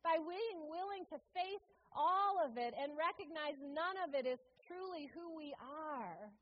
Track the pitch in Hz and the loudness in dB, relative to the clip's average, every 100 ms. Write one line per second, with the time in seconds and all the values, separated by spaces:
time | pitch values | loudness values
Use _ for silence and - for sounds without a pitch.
0 | 339 320 320 359 453 359 302 320 392 403 | 6 6 4 0 -2 -2 -6 -4 -4 -4
1 | 359 302 _ 370 370 392 _ - _ - | -6 -10 _ -2 -2 -2 _ -20 _ 2
2 | 311 370 403 381 294 233 240 233 285 294 | 4 6 4 4 2 2 0 0 -2 2
3 | 330 - 294 320 302 285 277 285 349 381 | 0 0 -6 -2 -2 -2 -4 0 0 0
4 | 339 277 254 247 - _ - 359 381 349 | 0 0 0 -2 -6 _ -12 -8 -6 -6
5 | 285 294 339 320 294 277 240 302 311 277 | -6 -8 -8 -8 -8 -10 -10 -6 -4 -2
6 | 202 165 208 202 | -4 -6 -12 -16